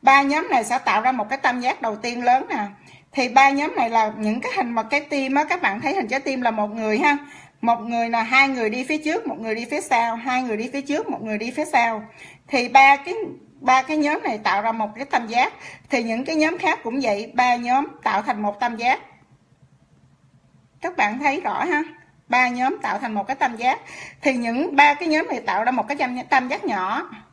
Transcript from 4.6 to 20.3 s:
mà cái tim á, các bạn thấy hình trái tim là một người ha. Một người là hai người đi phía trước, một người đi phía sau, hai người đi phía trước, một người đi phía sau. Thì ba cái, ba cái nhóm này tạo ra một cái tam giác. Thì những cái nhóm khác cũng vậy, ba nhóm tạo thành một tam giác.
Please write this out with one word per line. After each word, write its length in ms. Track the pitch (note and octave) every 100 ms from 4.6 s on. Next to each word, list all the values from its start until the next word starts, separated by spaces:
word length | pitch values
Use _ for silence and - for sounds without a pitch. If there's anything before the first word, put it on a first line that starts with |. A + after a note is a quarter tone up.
| B3
mà 120 | A#3
cái 180 | A3 C#4+
tim 340 | D4 C#4+ C4+ C#4
á, 80 |
các 180 | D4+ F#4+
bạn 200 | F4+ G3+
thấy 140 | C#4+ G4
hình 120 | A3
trái 120 | C4
tim 220 | C#4 C4+
là 100 | A#3+
một 160 | A3 G#3
người 300 | A3 A3 G#3+
ha. 200 | G3+ F#3 - - - _
Một 180 | A3+ A#3
người 300 | A3 A#3 A#3
là 140 | A#3
hai 240 | A3+ C4 C4+
người 220 | C4 G#3+
đi 160 | B3 B3+
phía 80 | D4+
trước, 300 | D4+ F4 G4
một 120 | -
người 160 | A3+ A3
đi 100 | A#3
phía 100 | D4
sau, 340 | G4 A#3+ A#3 A3+
hai 280 | B3 B3+
người 140 | B3+ G#3+
đi 120 | B3
phía 80 | C#4
trước, 280 | C#4 D4 A4
một 120 | C#4+
người 160 | A3 G#3+
đi 140 | A#3
phía 140 | B3+ D4+
sau. 380 | C4+ A#3 A3 G#3+ - - - _
Thì 220 | C4+ B3
ba 260 | C4+ C4+ C#4
cái, 180 | C#4 A4+ F#4+ - - _
ba 220 | C4 C4
cái 160 | C4 D#4
nhóm 260 | D4 D#4
này 140 | D#4 A3
tạo 240 | G#3+ G3
ra 100 | A3
một 180 | A3+ G#3+ G#3+
cái 100 | C#4
tam 220 | A#3+ A3+
giác. 260 | A#3 A4 - - - -
Thì 140 | B3+
những 220 | A3+ A3+ C#4
cái 100 | D#4+
nhóm 220 | D#4 E4+
khác 220 | F4 E4
cũng 160 | A#3 B3+
vậy, 320 | B3+ G3+ A3+ A#3+
ba 200 | B3 A#3+
nhóm 320 | A#3+ B3+ D4+ -
tạo 180 | - G3
thành 200 | G#3+ G#3+
một 180 | G#3 G#3
tam 160 | A#3+ A3+
giác. 240 | A#3 C4+ - - _ _ _ _ _ _ _ _ _ _ _